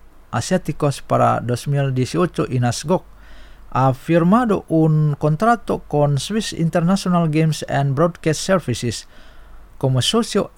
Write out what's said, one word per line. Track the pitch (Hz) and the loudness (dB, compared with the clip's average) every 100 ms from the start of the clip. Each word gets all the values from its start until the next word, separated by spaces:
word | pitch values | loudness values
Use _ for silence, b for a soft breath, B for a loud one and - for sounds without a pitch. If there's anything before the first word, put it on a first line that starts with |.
| - - - | -20 -20 -8
Asiáticos | 117 - 185 - - 147 - | -6 -2 -2 -2 -2 -2 -2
para | - 123 120 113 | -2 2 2 2
dos | 113 120 143 | -2 -4 -2
mil | 143 139 | -2 0
dieciocho, | 127 123 156 175 - 151 | 0 -2 0 -2 -2 -4
inasgok, | 123 120 - 147 185 - b b b b b b | 0 0 -2 -2 -2 -4 b b b b b b
ha | 123 135 | 0 0
firmado | 131 - 165 170 226 247 190 - | 0 0 2 4 4 4 0 0
un | 160 156 156 151 143 | 2 4 4 2 0
contrato | 151 156 220 233 - - - | 0 2 2 0 0 -6 -2
con | 147 147 139 | 0 2 0
Swiss | - 214 - | -2 -4 -4
International | - 165 175 165 196 190 175 165 | -2 0 0 2 0 0 0 2
Games | 151 160 151 - | 2 0 -2 -4
and | 135 139 | -2 0
Broadcast | 135 170 - 160 147 | 0 0 0 -2 -2
Services | - 190 - 120 120 - - b b b b b b - | 0 0 0 -4 -4 -6 -12 b b b b b b -4
como | 135 127 | 0 0
socio | - 226 220 202 - | 2 0 0 -2 -4